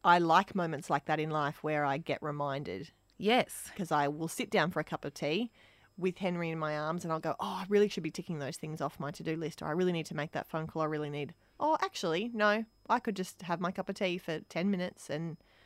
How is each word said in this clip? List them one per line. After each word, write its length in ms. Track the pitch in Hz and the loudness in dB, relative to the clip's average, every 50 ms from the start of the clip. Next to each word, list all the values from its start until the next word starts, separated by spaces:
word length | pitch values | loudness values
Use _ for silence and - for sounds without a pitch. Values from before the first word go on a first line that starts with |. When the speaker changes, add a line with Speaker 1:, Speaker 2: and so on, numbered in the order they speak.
| - | 6
Speaker 1:
I 160 | 185 175 175 | 8 8 8
like 360 | 170 165 160 180 202 - - | 8 8 6 6 6 4 0
moments 340 | 185 175 165 156 135 - - | -2 -2 -2 -2 -4 -2 0
like 160 | 160 143 - | 0 0 0
that 140 | - 151 151 | 0 0 0
in 100 | 151 156 | 0 0
life 340 | 156 156 147 143 151 - - | 0 0 0 0 -2 -4 -2
where 220 | 151 156 147 147 | 0 0 2 2
I 120 | 139 135 143 | 2 0 -2
get 240 | 165 - 143 - | -2 -4 -4 -4
reminded. 720 | - 151 147 147 143 143 139 139 151 - 90 95 - - - _ _ _ _ - | -2 -6 -4 -2 -2 -2 -2 -4 -4 -6 -6 -8 -8 -12 -16 _ _ _ _ -4
Speaker 2:
Yes. 540 | - 208 233 262 - - - - - - - - | 2 4 4 4 4 0 -4 -14 -12 -14 -8 -8
Speaker 1:
'Cause 140 | 185 - 160 | -4 0 2
I 140 | 147 147 143 | 2 2 2
will 180 | 147 151 160 165 | 0 -2 -4 -6
sit 220 | - - 247 - | -4 -4 -6 0
down 220 | - 196 151 170 | 2 2 2 4
for 100 | - 156 | 2 -2
a 20 | 156 | -4
cup 220 | - 175 - - | -2 -4 -6 -6
of 80 | 143 - | -8 -8
tea 380 | - - 143 156 202 247 233 _ _ - - - _ _ - _ - | -4 -2 -2 0 0 -2 -4 _ _ -20 -20 -20 _ _ -20 _ -4
with 200 | 175 190 180 - | -2 -2 -2 0
Henry 320 | 190 185 175 175 170 165 | -2 -2 0 0 -2 -2
in 100 | 160 165 | -2 -2
my 180 | 156 151 151 151 | -2 -2 -2 -2
arms 260 | 151 156 165 175 170 | -2 -2 -2 -2 -2
and 80 | 170 160 | -2 -2
I'll 60 | 156 | 0
go, 160 | 160 160 - - | 0 -2 -2 -2
"Oh, 60 | - 196 190 185 | -2 -4 -4 -4
I 40 | 190 185 | -2 4
really 180 | 202 202 208 202 | 6 6 6 6
should 160 | - - 160 | 4 -2 -4
be 80 | 160 | -6
ticking 280 | - - 170 - 170 151 | -6 -6 -6 -4 -4 -4
those 180 | 143 - 165 - | -4 -4 -6 -6
things 240 | - 156 160 175 | -6 -6 -4 -2
off 180 | 139 143 - - | -4 -4 -4 -4
my 120 | 147 143 | -6 -6
to-do 240 | 147 - 160 160 160 | -6 -6 -4 -4 -2
list," 260 | 160 165 156 - - | -2 -2 -4 -6 -6
or, 40 | 156 151 | -6 -2
"I 40 | |
really 200 | 151 175 185 180 175 | 0 2 2 2 2
need 120 | 165 156 - | 0 -2 -4
to 80 | 165 | -4
make 160 | 151 143 156 - | -6 -6 -4 -4
that 140 | 151 - - | -6 -6 -4
phone 200 | - 160 160 156 | -4 -6 -4 -4
call. 140 | - 160 | -2 -2
I 40 | 156 | -2
really 240 | 156 156 151 151 147 | 0 0 -2 -2 -4
need, 240 | 147 147 143 123 - _ _ _ _ - | -4 -4 -6 -6 -8 _ _ _ _ -2
oh, 180 | 285 302 311 302 | 0 2 2 2
actually, 500 | 381 392 - - - 175 160 175 214 240 233 | 0 -2 -4 -2 0 0 0 0 0 -2 0
no, 320 | 214 214 208 208 220 226 - _ _ _ - | 4 4 4 4 4 0 -4 _ _ _ 0
I 100 | 214 247 | 0 2
could 160 | - 240 196 | 2 0 -2
just 260 | 190 185 - - - 180 | -2 -2 -6 -6 -12 -4
have 160 | 165 175 165 | -4 -2 0
my 100 | 180 175 | 0 -2
cup 160 | 185 - 180 - | -2 -2 -4 -4
of 60 | 196 | -2
tea 220 | - 208 185 175 185 | 0 0 0 0 -2
for 220 | - - 160 165 - - | -4 -4 -6 -6 -6 -6
ten 200 | - 165 175 202 | -4 0 2 2
minutes 400 | 202 180 180 180 - - - - | 2 2 0 -4 -6 -10 -10 -6
and, 280 | - 151 165 165 156 - _ _ _ _ - | -6 -4 -4 -6 -8 -10 _ _ _ _ -20